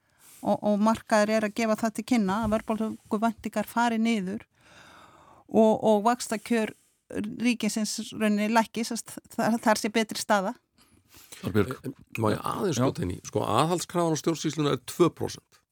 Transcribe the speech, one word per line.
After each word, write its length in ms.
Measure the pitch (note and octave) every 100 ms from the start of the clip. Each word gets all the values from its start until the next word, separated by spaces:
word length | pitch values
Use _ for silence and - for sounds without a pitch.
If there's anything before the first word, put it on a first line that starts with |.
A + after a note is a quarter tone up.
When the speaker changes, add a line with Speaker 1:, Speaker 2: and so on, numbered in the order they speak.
| _ _ - -
Speaker 1:
og, 160 | - G3+
og 240 | G#3 G#3
markaður 540 | G#3+ A3+ - G#3+ G#3 A3
er 120 | G#3+
að 80 | A3
gefa 180 | A3+ G#3+
það 120 | A3+ A3
til 80 | -
kynna 260 | A#3+ F#3+ G3+ A3
að 100 | A3
verðbólguvæntingar 1120 | - G#3+ A3 A3 - G#3 A3+ - A3 G#3+ G3+
fari 320 | A#3 A#3+ A3+
niður 460 | A3+ A3+ F#3 G#3+ - _ _ - - - - - - -
og, 300 | - - A3 G#3+
og 260 | A3 G#3 G3+
vaxtakjör 640 | B3 - A3 - A#3 G#3+ - _ _ - - G#3 -
ríkisins 720 | A#3 A3 G#3 A3 G#3+ - A3
rauninni 340 | - G#3+ G#3 G#3
lækki, 320 | A#3 A3 G#3 A#3
sem 100 | A3+
sagt, 220 | - - -
þar, 260 | - G#3+ A3+
þar 200 | A#3 G#3+
sé 100 | A3+
betri 300 | A3+ A3 -
staða. 320 | - G#3 F#3 B3 _ _ _ _ _ - - -
Speaker 2:
Þorbjörg. 320 | G#2+ G#2 G2
Speaker 3:
Eh, 140 | C3 C3
eh, 300 | - - -
má 80 | A2
ég 140 | - -
aðeins 320 | - G#3 A#2
Speaker 2:
Já. 60 |
Speaker 3:
skjóta 180 | B2+ -
inn 140 | F2+ F#2+
í? 60 | -
Sko, 160 | A2
aðhaldskrafan 720 | A2+ G#2+ D#3 F3 - F3 E3+
á 60 | D3+
stjórnsýsluna 560 | F3 E3 D#3+ D#3 D3 C#3
er 80 | -
tvö 220 | - E3
prósent. 480 | - G#2 - _ _ _